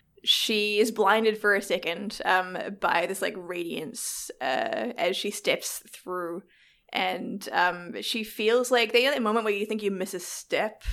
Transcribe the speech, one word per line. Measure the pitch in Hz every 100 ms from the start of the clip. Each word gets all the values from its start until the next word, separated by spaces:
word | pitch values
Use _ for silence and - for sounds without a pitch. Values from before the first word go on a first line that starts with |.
| _ _
She | - - - 214 208 208
is | 233
blinded | 214 196 220 220 214
for | 214
a | 202
second, | 202 185 165 170 208 -
um, | - 185 185 180 - 202
by | 175 156
this, | 175 190
like, | 185 196
radiance, | 175 175 170 160 160 - - - - -
uh, | 131 131 110 - 247 -
as | 180 190
she | 208
steps | 208 - 147 - - -
through. | - - 180 175 170 - _ _ _ _
And, | - 185 185 185 190 -
um, | 180 180 175 175 202
she | - 233
feels | 214 - 214 240 247
like, | 247 226
they | 240
get | 254
that | 285
moment | 220 226
where | 214
you | 202 214
think | 220
you | 202
miss | 190 185
a | 180
step | - - - 151 214 214 -